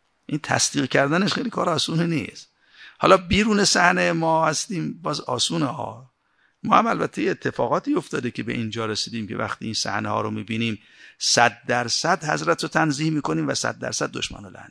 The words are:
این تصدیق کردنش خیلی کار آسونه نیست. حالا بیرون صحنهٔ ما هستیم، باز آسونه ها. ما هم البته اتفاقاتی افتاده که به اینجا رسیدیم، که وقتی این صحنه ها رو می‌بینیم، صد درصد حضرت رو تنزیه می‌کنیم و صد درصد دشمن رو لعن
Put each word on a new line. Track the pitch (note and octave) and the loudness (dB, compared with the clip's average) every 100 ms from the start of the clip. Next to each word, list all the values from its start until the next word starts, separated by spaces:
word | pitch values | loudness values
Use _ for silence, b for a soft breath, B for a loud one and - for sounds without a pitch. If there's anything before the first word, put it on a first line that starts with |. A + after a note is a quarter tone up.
| _ _ - | _ _ -8
این | D3+ | -6
تصدیق | - B2+ - C#3+ | 0 2 2 0
کردنش | C3+ C#3+ C#3 E3+ G3 | 2 2 4 2 0
خیلی | - B3+ | 0 -4
کار | F3+ F3+ | -2 -2
آسونه | D3+ - E3 E3+ | 0 0 0 0
نیست. | D#3+ F#2 - - _ B B B B | -2 -4 -10 -20 _ B B B B
حالا | D#3 F#3+ | 6 6
بیرون | F3 F#3 G#3+ G3+ | 6 2 4 4
صحنهٔ | - G3+ F3+ F3+ F3 | 4 4 4 4 2
ما | E3 E3 D#3+ D#3 | 2 2 2 2
هستیم، | D#3+ - F3+ D#3 E3 | 0 -4 -4 -4 -6
باز | D#3+ C#3+ | -6 -6
آسونه | - B2 - E3+ C#3 | -4 -2 -2 0 -2
ها. | - A2 A2 C3+ _ _ _ _ _ | -4 -8 -10 -18 _ _ _ _ _
ما | - G3+ | 2 4
هم | A3+ | 4
البته | E3+ E3 - | 0 -2 -2
اتفاقاتی | F#3 - C3 - A#2+ D#3+ C#4+ | -2 -2 -4 -2 0 0 0
افتاده | C#4+ - D3+ A#2+ | -4 -4 -4 -6
که | - | -6
به | A2 | -6
اینجا | B2 A2 A2+ A2 | -4 -4 -4 -4
رسیدیم، | G#2 - A2+ G#2 | -4 -4 -6 -6
که | - | -6
وقتی | A2 - | -6 -6
این | A2+ | -8
صحنه | A2 - G#2 G#2+ | -6 -4 -4 -2
ها | G#2+ | -2
رو | G#2+ | -2
می‌بینیم، | A2 G#2 A2+ A#2 G#2 B B B B | -6 -6 -4 -2 -4 B B B B
صد | - - A#2+ - - | 0 4 4 2 -2
درصد | A#2+ A#2 - D#3 F#3+ | -2 -2 -2 0 0
حضرت | D3+ D3+ D#3 E3 | 0 0 0 0
رو | D#3+ | 0
تنزیه | D#3+ D#3+ C3+ D#3 | 0 2 0 0
می‌کنیم | D#3 D#3+ D#3 D3 | 0 0 -2 -2
و | |
صد | B2+ A#2 A2+ | -2 -4 -4
درصد | B2 - C#3 | -6 -4 -4
دشمن | - - - | -4 -8 -8
رو | G2+ | -16
لعن | G2 - | -18 -20